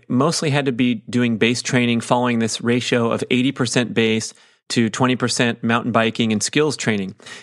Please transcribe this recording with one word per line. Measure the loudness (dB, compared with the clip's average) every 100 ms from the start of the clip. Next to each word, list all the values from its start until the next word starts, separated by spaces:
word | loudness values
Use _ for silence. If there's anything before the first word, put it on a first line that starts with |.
| -2
mostly | 0 2 0 0
had | 0 0
to |
be | 0 0 -2 -2
doing | 0 0 2
base | 0 0
training | 0 0 2 0
following | 0 0 2 0
this | -2 -2
ratio | 0 0 0 0 0
of | -2 0
eighty | 0 0
percent | -2 -2 0 0
base | 0 2 0 -4 -12 _ _ -4
to | 0 0
twenty | 2 0 0
percent | 0 0 0 0
mountain | 0 0 2
biking | 2 2 0 0
and | 0
skills | 0 0 0 0
training. | -2 -2 -4 -10 -18 -20